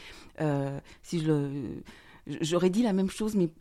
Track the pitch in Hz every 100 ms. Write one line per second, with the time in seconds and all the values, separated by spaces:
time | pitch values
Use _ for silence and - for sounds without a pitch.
0 | - - - - 151 143 139 139 - -
1 | - 170 156 151 143 143 120 - - -
2 | - - - 147 156 175 185 190 240 190
3 | 190 - 214 208 170 -